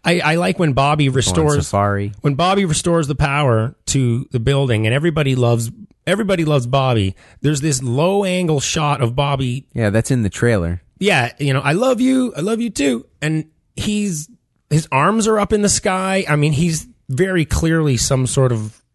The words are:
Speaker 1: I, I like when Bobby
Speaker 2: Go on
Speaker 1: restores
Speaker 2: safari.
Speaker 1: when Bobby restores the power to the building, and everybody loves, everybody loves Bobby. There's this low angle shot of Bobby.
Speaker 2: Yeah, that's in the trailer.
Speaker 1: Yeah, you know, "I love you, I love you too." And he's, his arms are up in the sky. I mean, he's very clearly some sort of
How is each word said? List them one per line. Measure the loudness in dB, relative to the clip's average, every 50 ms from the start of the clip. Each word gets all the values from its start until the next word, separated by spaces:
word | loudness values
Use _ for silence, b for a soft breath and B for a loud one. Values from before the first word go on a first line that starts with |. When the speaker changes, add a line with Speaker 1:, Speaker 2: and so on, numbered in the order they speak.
Speaker 1:
I, | 0 0 0 0
I | 0 0 0
like | 0 0 0 0 0
when | 0 0
Bobby | 2 2 2 2 2 2 2
Speaker 2:
Go | 2
on | 2
Speaker 1:
restores | 0 0 0 0 2 2 2 2 0 0
Speaker 2:
safari. | 0 0 0 2 2 0 -2 -4 -6 -8 -4
Speaker 1:
when | -2 -2 0
Bobby | 0 0 2 2 2 0
restores | 0 -2 -2 0 0 0 0 0
the | -2 -2
power | -2 0 0 0 2 2 2 2 2 0 -2 -6 _ _ -2
to | 0 0 2 2 0 -2 -4 -4
the | -4 -2
building, | 0 2 2 2 2 2 2 2 2
and | 2 0
everybody | 2 0 0 0 0 0 0 2
loves, | 2 2 2 2 2 0 -6 -10 -14 -20 _ _ _ _
everybody | -2 -2 -2 0 0 0 0 0
loves | 2 0 0 0
Bobby. | 0 0 0 2 2 2 0 0 -2 -4 B B B B B
There's | -2 -2 -2 0
this | -2 -2 -2 -2
low | -2 -2 -2 0 0 2 0 0 0
angle | 0 -2 -2 0 0 0 -2
shot | -2 -4 -4 -2 -2 -2 0 0
of | -2 -2 0
Bobby. | -2 0 0 0 -2 -2 -4 -4 -6 -10 _ _
Speaker 2:
Yeah, | -2 0 2
that's | 2 0 0 0
in | 0 0
the | 0 -2
trailer. | -2 0 0 2 2 2 0 -2 -4 -6 _ _ _ _
Speaker 1:
Yeah, | 0 2 2 2 0 -2 -4 -4
you | -2 0
know, | 0 0
"I | 0 0 0
love | 2 2 0 0 2
you, | 2 2 2 2 0 -2 -4
I | -4
love | -4 -2 -2 -2
you | -4 -6
too." | -4 -2 0 0 0 -2 -6 _ _ _
And | -4 -2 -2 -2 -4 _ _ _ _ _ _
he's, | -6 -4 -2 -2 -2 -2 -2 -4 -6 -8 -14 -18 _ _ _ _ _ _ _
his | 0 0 0 0
arms | 0 2 2 2 2 2 2 2
are | 2 0
up | 2 0
in | 0 2
the | 2 2
sky. | 0 0 -2 -2 -2 -2 -2 -2 -2 -2 0
I | 0 0
mean, | 2 2 2
he's | 2 0 0 0 -2 -4 -8 -12 -20 _ _ -8
very | -2 0 0 0 2 -2 0
clearly | 0 -2 -2 0 0 0 2 2 0 0 0
some | 0 0 0 0 0
sort | 0 0 0 2 2
of | 0 -2 -4 -8 -12 _ _ _